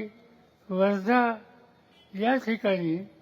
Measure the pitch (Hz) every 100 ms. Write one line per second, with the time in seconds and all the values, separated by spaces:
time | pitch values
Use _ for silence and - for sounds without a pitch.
0 | 214 - - - _ _ - 185 196 202
1 | 190 247 240 220 - - - _ _ _
2 | _ 190 226 262 226 226 208 190 165 170
3 | 202 -